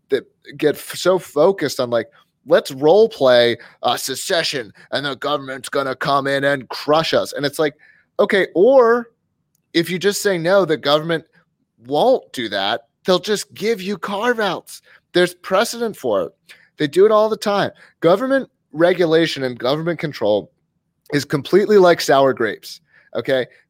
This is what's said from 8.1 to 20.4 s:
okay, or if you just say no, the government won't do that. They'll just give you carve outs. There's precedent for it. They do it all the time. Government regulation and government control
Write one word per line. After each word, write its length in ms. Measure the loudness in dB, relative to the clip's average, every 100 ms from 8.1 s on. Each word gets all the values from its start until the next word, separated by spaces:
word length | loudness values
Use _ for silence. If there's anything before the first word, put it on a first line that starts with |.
| -2
okay, 280 | 0 0 0
or 580 | 2 4 6 4 2 -2 _ _ _ _ _ _
if 160 | -4 -2
you 80 | -2
just 220 | -2 -2
say 160 | -2 -2
no, 260 | 2 2
the 140 | 2 0
government 480 | 0 0 0 -6 -8 _ _ _ _ _ -4
won't 440 | 0 2 2 -2
do 160 | -10 -6
that. 380 | -2 -2 -4 _ _ 0
They'll 140 | 0
just 340 | 0 -6 -6
give 280 | -8 -4 -4
you 160 | -6 -8
carve 420 | -8 -4 -2 -2
outs. 420 | -4 -6 -10 -20 _ _ _
There's 200 | 0 0
precedent 640 | -2 -2 -2 0 -4 -8 -6
for 240 | -2 -2
it. 80 | -2 _ _ -20 _ -6
They 100 | -2
do 180 | 4 4
it 60 |
all 180 | 4 2
the 80 | -2
time. 340 | -2 -2 -2 -6 _ _
Government 500 | 2 2 2 -2 -4 _ _
regulation 720 | 0 2 2 2 2 2 -2
and 140 | -6 -4
government 400 | -2 -2 -4 -6
control 520 | -8 -2 0 0